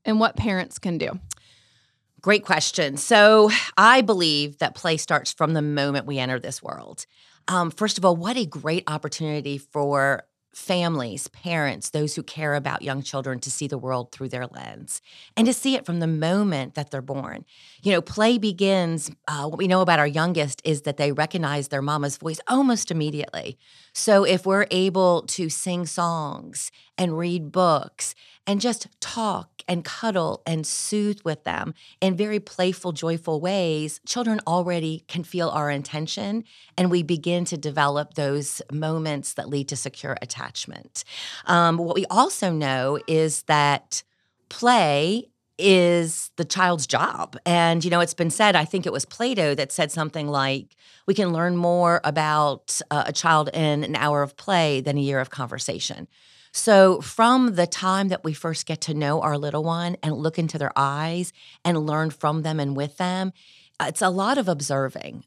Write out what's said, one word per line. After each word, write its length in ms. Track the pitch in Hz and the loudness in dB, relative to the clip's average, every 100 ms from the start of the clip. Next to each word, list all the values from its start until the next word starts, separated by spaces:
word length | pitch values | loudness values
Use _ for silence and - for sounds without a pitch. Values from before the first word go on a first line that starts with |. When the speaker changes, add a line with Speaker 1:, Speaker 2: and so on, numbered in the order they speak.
Speaker 1:
and 160 | 226 214 | 0 2
what 160 | 226 - | 2 0
parents 420 | 220 185 - - | -2 -2 -4 -6
can 200 | 190 165 | -4 -4
do. 200 | - 185 - - _ _ _ _ _ _ _ _ | -4 -8 -12 -18 _ _ _ _ _ _ _ _
Speaker 2:
Great 240 | 190 208 | 0 0
question. 520 | 208 156 - - 143 143 | 2 0 0 0 -2 -2
So 540 | - 214 208 220 214 214 - - | 4 8 10 10 8 4 0 6
I 240 | 220 262 | 8 8
believe 580 | 220 185 165 147 147 - | 6 2 2 0 -2 -2
that 180 | 156 - | -4 -2
play 200 | 175 160 | -2 -2
starts 360 | - 151 - | 0 -2 -2
from 220 | - 160 | -2 0
the 60 | 160 | 2
moment 460 | 147 147 143 139 - | 0 0 0 -2 -4
we 140 | 135 | -4
enter 180 | 127 127 | -2 -4
this 240 | - 123 | -6 -12
world. 420 | - - 57 - - _ _ _ - | -12 -14 -14 -16 -18 _ _ _ -2
Um, 240 | 180 165 | 0 0
first 260 | - 214 196 | -2 -2 2
of 60 | |
all, 100 | 185 | 2
what 220 | 170 190 247 | 4 0 -2
a 100 | 165 | -4
great 380 | 147 151 165 - | -6 -4 -2 -2
opportunity 720 | 151 151 - 156 151 143 139 | -6 -6 -6 -4 -4 -4 -8
for 640 | - 151 143 139 139 123 - _ _ | -6 -4 0 2 2 0 -6 _ _
families, 720 | - - 180 170 156 117 120 - | -18 -4 -2 0 -2 -4 -8 -12
parents, 640 | - 175 165 143 87 - | -12 -6 -2 -2 -4 -6
those 240 | 156 151 | -4 -4
who 80 | 160 | -6
care 320 | - 156 151 | -10 -6 -2
about 280 | 143 139 - | -2 -2 -6
young 200 | 139 135 | -6 -6
children 380 | 139 139 131 123 | -6 -8 -6 -8
to 100 | 139 | -8
see 160 | - 143 | -6 -6
the 100 | 131 | -6
world 360 | 127 127 120 | -4 -6 -6
through 160 | - 131 | -12 -10
their 180 | 123 123 | -8 -10
lens 560 | 62 60 52 - - _ - - - | -12 -16 -16 -12 -12 _ -20 -10 2
and 120 | 226 | 2
to 40 | |
see 220 | 247 269 | 2 0
it 100 | 262 | -2
from 140 | 214 170 | -2 -2
the 80 | 165 | 0
moment 680 | 156 160 196 202 143 127 | 0 0 2 0 -2 -6
that 180 | - 143 | -8 -8
they're 100 | 135 | -10
born. 420 | 131 139 123 - - _ - - | -8 -10 -8 -12 -16 _ -20 -6
You 80 | 202 | 2
know, 100 | 175 | 2
play 380 | 170 208 220 240 | 0 0 2 2
begins, 720 | 208 175 196 190 170 160 151 - - | 0 0 2 2 0 -2 -6 -12 -8
uh, 220 | 147 151 | -6 -6
what 100 | 160 | -2
we 80 | 185 | 2
know 140 | 185 | 4
about 180 | 180 160 | 4 4
our 80 | 147 | 4
youngest 560 | 156 175 160 147 - | 2 0 0 -2 -2
is 180 | 156 143 | -2 -2
that 160 | 147 143 | -2 0
they 120 | 147 | 0
recognize 580 | 147 156 185 147 147 139 | 0 -2 -2 -2 -4 -4
their 140 | 139 | -4
mama's 360 | 143 151 143 - | -2 -2 -2 -4
voice 200 | 160 156 - | -8 -8 -2
almost 460 | 254 269 220 - | 2 2 0 -2
immediately. 640 | 165 151 147 - - - - _ - _ | -4 -4 -6 -8 -10 -10 -14 _ -20 _
So 280 | - - 196 | -4 4 6
if 240 | 185 185 190 | 6 2 2
we're 220 | 196 - | 0 2
able 520 | 185 190 185 180 170 | 2 0 4 4 4
to 260 | - - 160 | 0 -6 -4
sing 380 | - 185 180 160 | -4 -4 -4 -4
songs 840 | - 170 165 147 - - - - _ _ - | -2 -2 -2 -6 -10 -14 -12 -12 _ _ -4
and 220 | 180 160 | -2 -2
read 320 | 175 175 147 | -2 -4 -4
books 640 | 185 175 151 - - - - - _ - | 2 4 4 0 -10 -10 -12 -20 _ -2
and 140 | 202 | 0
just 260 | 240 226 - - | 0 -2 -8 -12
talk 480 | - 233 220 180 170 - - | -10 -4 -2 -4 -8 -14 -4
and 160 | 175 | -4
cuddle 580 | - - 226 190 160 - | -4 -4 -2 0 -2 -4
and 220 | 165 160 156 | -4 -4 -4
soothe 540 | - - 208 208 208 | -6 -2 0 0 -2
with 200 | 170 151 | -4 -6
them 280 | - 85 - - - - | -4 -4 -6 -10 -18 -2
in 160 | 190 180 | 0 0
very 240 | 214 208 | -2 -2
playful, 500 | 208 - 185 180 180 | -6 -2 -2 0 -6
joyful 500 | 151 165 165 165 151 | -4 -4 -4 -2 -2
ways, 600 | 180 196 170 156 151 - | 0 0 0 -2 -4 -8
children 360 | - 247 226 214 160 | -8 -4 -2 -2 0
already 560 | 175 175 170 160 160 - | 0 0 -2 -2 -6 -8
can 160 | 175 | -10
feel 260 | 165 180 165 | -6 -4 -2
our 200 | 151 147 | -2 -2
intention, 720 | 139 139 156 160 - 202 226 - _ - - | -4 -6 -8 -6 -6 -6 -6 -8 _ -12 0
and 140 | 180 | 2
we 140 | 180 | 2
begin 400 | 156 170 175 175 | 0 -2 0 -2
to 120 | 175 156 | -2 -6
develop 580 | 151 151 143 143 147 | -4 0 2 0 -4
those 460 | - 139 143 139 - - | -4 -2 -2 -4 -10 -8
moments 600 | 147 156 160 156 143 - | -4 -2 -2 -4 -6 -6
that 140 | - 120 | -8 -6
lead 200 | 143 139 | -4 -4
to 80 | 135 | -8
secure 400 | 135 - 139 - | -10 -10 -10 -8
attachment. 840 | 120 - - - - - - - - - - - - | -10 -10 -10 -10 -12 -14 -14 -14 -14 -14 -14 -12 0
Um, 300 | 175 170 170 | 4 4 2
what 180 | 170 | 0
we 100 | 180 180 | -2 2
also 440 | 202 349 - 190 | 2 2 2 -2
know 480 | 156 139 131 131 147 - | 0 0 0 0 -2 0
is 380 | 160 160 - | 0 2 -2
that 580 | - 151 143 139 - - - _ _ _ _ | 2 4 4 2 -2 -10 -10 _ _ _ _
play 800 | - 240 240 156 143 165 226 - _ _ - | 0 4 4 4 2 2 -2 -4 _ _ 0
is 760 | 196 185 175 175 165 - - - | 6 6 6 4 0 -4 -10 -6
the 80 | |
child's 440 | 147 185 185 165 127 | -4 0 2 0 2
job. 480 | 131 180 - - - 175 | 2 2 0 -10 -6 2
And, 380 | 175 170 165 | 4 4 4
you 60 | 170 | 2
know, 100 | 175 | 2
it's 140 | 170 | 2
been 160 | - 165 | 0 -2
said, 260 | - 214 175 | 4 4 4
I 80 | |
think 200 | 156 190 | 2 -2
it 80 | 170 | -2
was 120 | 135 | -4
Plato 500 | - - 240 214 151 | -8 -4 -2 0 0
that 160 | 139 139 | 0 -2
said 220 | - 151 | -2 -2
something 340 | 165 151 160 147 | -2 -4 -4 -2
like, 480 | 143 135 135 - _ _ _ - | 0 0 -2 -8 _ _ _ -2
"We 80 | |
can 180 | 208 185 | 0 2
learn 240 | 165 175 175 | 0 0 2
more 440 | 175 175 170 170 | 2 4 4 4
about, 800 | 151 151 156 151 147 135 - - - | 2 0 2 4 2 0 -6 -8 -2
uh, 140 | 147 - | -2 -2
a 60 | |
child 380 | 147 165 156 147 | 0 4 4 4
in 300 | 165 151 147 | 0 0 0
an 100 | - | -2
hour 280 | 104 147 147 | 0 0 2
of 140 | 143 - | 0 -6
play 440 | - 180 156 135 | 0 2 2 0
than 180 | 143 143 | 0 0
a 40 | |
year 180 | 139 135 | 0 -2
of 100 | 131 | -4
conversation." 800 | - 120 - - 82 - - - _ _ _ _ | -6 -8 -6 -6 -6 -6 -10 -16 _ _ _ _
So 460 | - 226 196 190 185 | -4 6 8 8 6
from 540 | - - 226 262 247 | -2 2 4 6 4
the 120 | 175 170 | 2 0
time 420 | - 185 190 196 | 0 0 0 0
that 160 | 185 | -2
we 100 | 160 | -4
first 320 | 147 165 156 - | -6 -6 -6 -6
get 160 | 156 | -6
to 100 | - | -4
know 300 | 151 147 151 | -2 0 0
our 160 | 151 147 | 0 -2
little 260 | 147 151 | -4 -4
one 320 | 165 165 175 180 | -2 -2 -4 -4
and 120 | 156 | -4
look 240 | 147 156 165 | -2 -4 -2
into 200 | 160 156 | -4 -4
their 140 | 143 - | -4 0
eyes 560 | 139 143 160 175 180 _ - - | 0 0 -4 -4 -6 _ -20 -6
and 220 | 175 165 151 | -2 0 0
learn 240 | 151 156 | 0 -2
from 320 | - 151 156 | -2 -2 0
them 180 | 156 156 | -2 -2
and 160 | 139 139 | -2 -2
with 220 | 143 - | -6 -4
them, 340 | 180 185 190 - _ - _ - | -4 -2 -4 -8 _ -20 _ -6
it's 220 | 143 - | -6 0
a 80 | 190 | 0
lot 260 | 185 208 277 | 2 0 0
of 120 | 185 | 0
observing. 760 | 151 143 139 131 - - - | -2 -2 -2 -2 -6 -14 -16